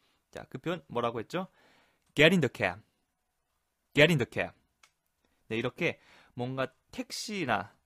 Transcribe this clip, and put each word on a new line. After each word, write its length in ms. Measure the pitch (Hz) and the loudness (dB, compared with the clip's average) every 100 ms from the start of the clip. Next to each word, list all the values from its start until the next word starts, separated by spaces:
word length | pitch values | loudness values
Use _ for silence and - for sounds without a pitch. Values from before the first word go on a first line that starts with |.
| _ _ _ | _ _ _
자, 140 | - - | -18 -14
그 80 | 139 | -10
표현 260 | 156 175 - | -6 -6 -6
뭐라고 320 | 117 117 117 | -4 -2 -2
했죠? 280 | 107 165 185 _ _ _ _ _ _ - | -6 -6 -8 _ _ _ _ _ _ 4
Get 160 | 151 | 6
in 80 | 185 | 6
the 80 | 131 | 2
cab. 280 | - 101 90 - _ _ _ _ _ _ _ _ _ _ | 0 -2 -2 -12 _ _ _ _ _ _ _ _ _ _
Get 180 | - 151 | 4 6
in 60 | 165 | 4
the 100 | 117 | 0
cab. 220 | - 87 - _ _ _ _ _ _ _ _ - | -4 -6 -8 _ _ _ _ _ _ _ _ -8
네, 100 | 110 | -6
이렇게 420 | 120 - 170 - _ - - | -6 -4 -4 -6 _ -20 -18
뭔가 340 | - 123 131 131 _ _ | -10 -8 -6 -8 _ _
택시나 840 | - 262 - - 208 147 104 98 _ | -14 -10 -10 -8 -6 -2 -2 -2 _